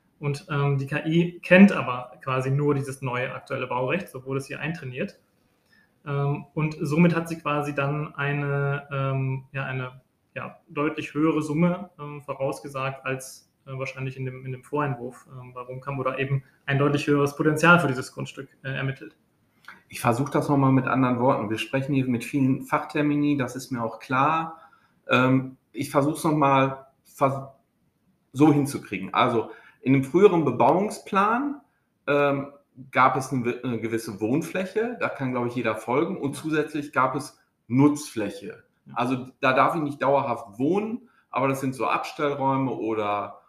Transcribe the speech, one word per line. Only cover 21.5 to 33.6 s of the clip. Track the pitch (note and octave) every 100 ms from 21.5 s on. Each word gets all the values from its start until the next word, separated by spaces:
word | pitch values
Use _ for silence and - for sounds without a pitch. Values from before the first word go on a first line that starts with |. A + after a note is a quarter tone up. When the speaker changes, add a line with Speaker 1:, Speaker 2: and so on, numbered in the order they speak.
Speaker 2:
Wir | A2
sprechen | - C3+ C3+
hier | C#3 B2+
mit | A#2
vielen | - C#3+ C3 C3
Fachtermini, | - D3 - D#3 D3 D3 D3 C#3+
das | B2
ist | C3 -
mir | B2
auch | A2+ -
klar. | - C3 C#3+ D#3+ E3 - - _ _ _ -
Ähm, | B2 C3 C3 C3 - _
ich | - C3+
versuche | D3 C#3+ D#3+
es |
noch | E3
mal | D3+ C#3 C3+ C3+ - - _
vers-, | _ - C#3 - - - _ _ _ _ _ _ _
so | B2+ D#3
hinzukriegen. | C#3+ C3 G#2+ - F#2+ F#2
Also | - A#2+ A#2 - - - _
in | B2+
dem | C3+
früheren | C3+ F3 G3+ E3+
Bebauungsplan, | C#3 A2+ B2 F3 G#3 - - G3 G#3 A#3+ C#4+ - _ _ _ _ -
ähm, | C#3+ C#3+ C#3 C3+ - _ - -
gab | C3 C3 C#3
es | C3+
eine, | C3+ A#2+ A#2